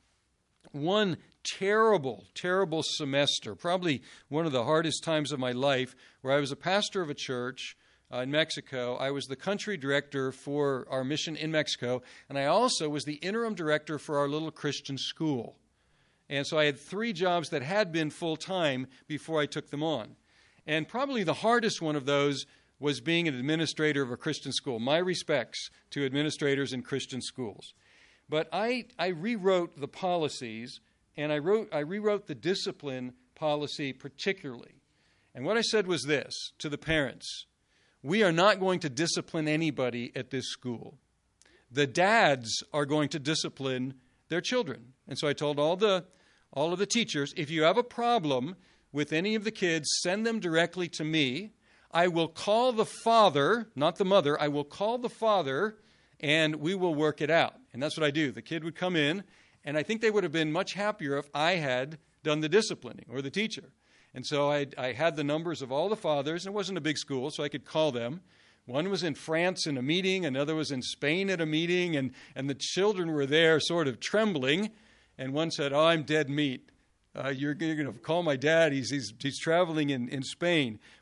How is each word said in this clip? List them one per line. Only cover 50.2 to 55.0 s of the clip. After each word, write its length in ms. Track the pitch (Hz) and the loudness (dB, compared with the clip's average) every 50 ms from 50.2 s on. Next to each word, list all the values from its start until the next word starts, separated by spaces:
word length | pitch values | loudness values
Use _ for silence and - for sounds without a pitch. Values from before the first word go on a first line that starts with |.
| 220 | 0
them 140 | 233 226 220 | 0 -2 -2
directly 480 | 180 175 160 165 170 170 - 185 180 156 | -2 2 4 4 2 2 0 -4 -6 -4
to 160 | - - 156 | -4 -4 -4
me. 480 | 156 160 160 143 127 123 160 208 214 _ _ _ _ _ _ _ _ - | 0 2 2 2 2 0 -4 -6 -10 _ _ _ _ _ _ _ _ 2
I 160 | 165 175 180 | 2 4 4
will 200 | 165 165 165 156 | 4 2 0 0
call 440 | - - - 202 208 226 247 254 233 | -2 -6 0 2 4 4 4 4 4
the 140 | 220 202 | 2 0
father," 800 | - - - - 226 233 226 214 185 135 143 139 165 214 240 220 - - | 0 -2 -4 2 4 8 8 8 8 8 6 4 4 4 2 0 -6 -4
not 200 | 127 147 170 165 | 0 0 0 2
the 80 | - 202 | 2 2
mother, 360 | 185 202 196 143 143 151 - | 6 6 6 6 6 2 2
"I 80 | 151 147 | 0 0
will 160 | 143 147 143 | 0 -2 -4
call 340 | 143 - - 196 220 240 | -4 -6 -4 -2 -2 -2
the 100 | 247 | -2